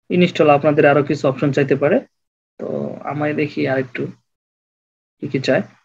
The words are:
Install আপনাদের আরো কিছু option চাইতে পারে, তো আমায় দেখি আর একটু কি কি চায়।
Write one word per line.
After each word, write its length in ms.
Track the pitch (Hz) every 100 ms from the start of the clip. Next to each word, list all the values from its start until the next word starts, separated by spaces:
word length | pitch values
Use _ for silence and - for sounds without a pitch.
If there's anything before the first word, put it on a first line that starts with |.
| -
Install 400 | 180 175 - 156
আপনাদের 360 | 143 151 151 147
আরো 160 | 143
কিছু 260 | 143 147 143
option 240 | 127 147
চাইতে 240 | 139 143 135
পারে, 240 | 143 226 - _ _ _ _ -
তো 380 | - - - -
আমায় 300 | - 143 147
দেখি 340 | 151 151 - 143
আর 100 | 135
একটু 280 | 131 - 147 - _ _ _ _ _ _ _ _ _ _
কি 100 | 143
কি 120 | 139
চায়। 220 | 131 139 - _